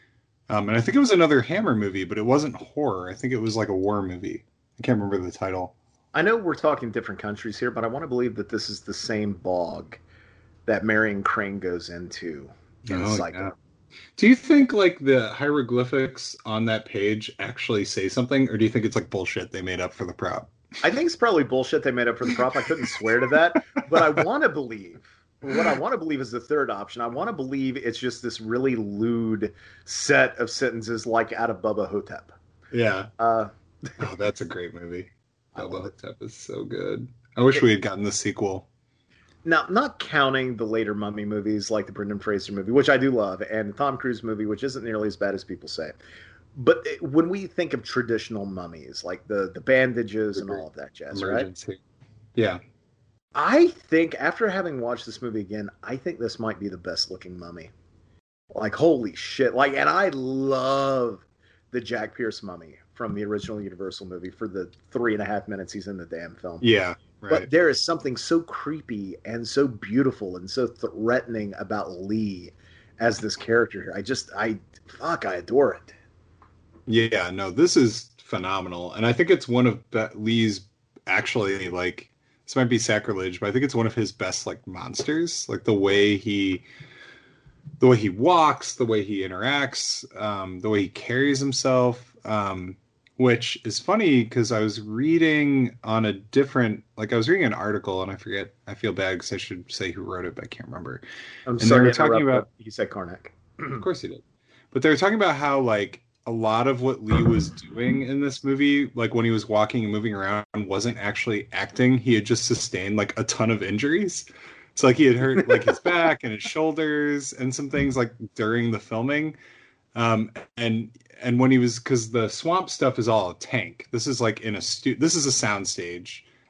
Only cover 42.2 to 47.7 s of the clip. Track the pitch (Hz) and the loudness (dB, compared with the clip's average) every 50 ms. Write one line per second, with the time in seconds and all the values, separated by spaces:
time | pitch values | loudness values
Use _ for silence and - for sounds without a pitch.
42.2 | - 107 104 98 - - 101 98 95 104 120 143 135 151 139 127 131 135 127 113 | -2 -2 -2 -2 -2 -4 -6 -6 -2 2 4 4 6 6 4 4 4 2 2 2
43.2 | 104 95 92 92 107 - 107 110 104 101 98 - 143 139 131 123 - 127 117 107 | 0 0 -2 -4 -6 -4 -4 -4 -4 -4 -4 -2 -2 -2 -2 -2 -4 -6 -6 -4
44.2 | 113 110 110 104 107 104 107 101 135 139 123 127 104 117 110 107 104 104 95 - | -6 -6 -4 -4 -4 -4 -4 -4 -4 -6 -6 -6 -8 -6 -4 -4 -2 -4 -4 -2
45.2 | 101 98 98 92 - - 92 - - - - 80 78 - - _ - - - - | -4 -4 -4 -4 -8 -10 -14 -14 -12 -12 -10 -10 -10 -10 -12 _ -20 -20 -20 -20
46.2 | - - - - _ _ - 139 120 151 165 165 - 156 151 127 175 139 135 160 | -20 -20 -20 -20 _ _ -14 -2 2 2 2 2 0 -8 -8 -8 -6 0 2 2
47.2 | 165 175 190 202 190 - - - 175 147 | 2 2 0 -6 -8 -6 -6 -4 -4 -4